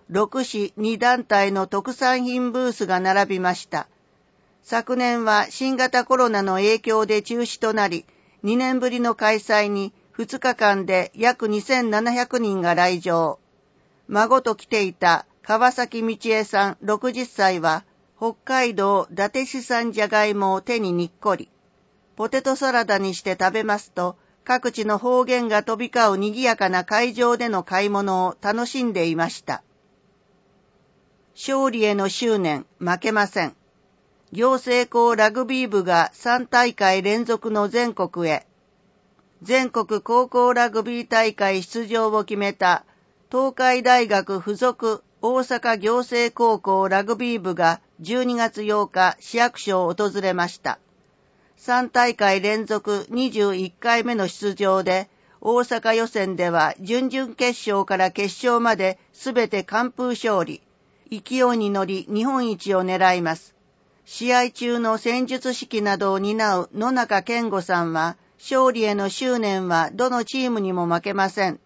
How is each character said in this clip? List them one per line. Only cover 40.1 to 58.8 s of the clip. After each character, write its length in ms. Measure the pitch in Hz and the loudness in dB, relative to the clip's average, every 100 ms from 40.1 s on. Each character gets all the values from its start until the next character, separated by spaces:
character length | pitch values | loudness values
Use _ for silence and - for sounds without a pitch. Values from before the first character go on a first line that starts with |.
| 240 254 | 0 2
校 240 | 247 247 | 2 4
ラ 160 | 240 240 | 4 2
グ 120 | 214 | 0
ビ 220 | 226 240 | -4 -6
ー 40 | - | 0
大 280 | 226 226 214 | 2 2 2
会 260 | 196 190 | 0 0
出 240 | 175 233 214 | -4 -8 -2
場 220 | 226 220 | 0 2
を 160 | 214 | 0
決 160 | 202 208 | -2 -2
め 140 | 196 | -4
た 320 | - 180 175 - _ _ _ - | 0 2 2 -2 _ _ _ -6
東 240 | 254 269 | -2 -2
海 300 | 262 254 254 | 2 2 4
大 240 | 247 247 226 | 4 4 4
学 320 | 202 185 190 | 0 0 -6
附 160 | 202 208 | -4 0
属 480 | 254 240 220 208 _ - | -2 0 -2 -2 _ -6
大 180 | 226 262 | -2 0
阪 380 | 254 247 240 220 | -2 -2 -2 0
行 200 | 208 247 | 0 0
政 360 | 247 240 233 | 0 0 0
高 260 | - 233 208 | 2 2 2
校 280 | 196 190 190 | 2 2 2
ラ 160 | 196 | 0
グ 140 | 202 226 | 0 -2
ビ 200 | 240 233 | -2 -2
ー 20 | |
部 120 | 180 | -4
が 280 | 170 165 170 _ - | 2 2 2 _ -16
十 240 | 165 247 | -4 -2
二 120 | 247 240 | 0 0
月 280 | 226 208 | -2 -2
八 240 | 208 208 202 | -2 -2 0
日、 300 | 185 185 - | 2 2 0
市 160 | - 233 | -6 0
役 240 | 240 - | 0 0
所 280 | 208 190 170 | -2 0 0
を 60 | |
訪 280 | 180 208 196 | 0 -2 -2
れ 120 | 190 | -2
ま 140 | 180 175 | -2 -4
し 140 | - | -6
た。 180 | 135 - _ _ _ _ _ _ _ _ | -8 -8 _ _ _ _ _ _ _ _
三 340 | - 247 247 | -2 0 2
大 260 | 247 240 233 | 2 2 2
会 240 | 202 190 | 2 2
連 260 | 202 220 208 | 0 -2 -2
続 420 | 214 208 202 - | -4 -2 -4 -4
二 220 | 240 254 | -4 -2
十 240 | 208 202 185 | 0 0 0
一 160 | 185 | -6
回 320 | - 233 233 | -4 0 0
目 120 | 240 226 | 0 -2
の 120 | 185 | -2
出 260 | - 202 | -4 -6
場 300 | 185 196 190 | 0 2 2
で、 260 | 185 185 196 _ _ _ | 2 -2 -2 _ _ _
大 160 | 214 240 | 0 0
阪 340 | 247 233 226 | 0 -2 0
予 140 | 226 226 | 0 0
選 280 | 220 190 175 | -2 -2 -2
で 140 | 175 | 0
は 260 | 170 151 - | 2 2 -2
準 300 | 190 247 262 | -2 -2 0
々 240 | 262 254 - | -4 -6 -2
決 340 | 247 240 214 | -2 -2 -2
勝 160 | 196 190 | -2 0
か 120 | 190 | 2
ら 140 | 185 | 0
決 220 | 190 202 - 247 | 0 -6 -2 0
勝 140 | 240 | 2
ま 160 | 233 | 2
で 240 | 196 | 2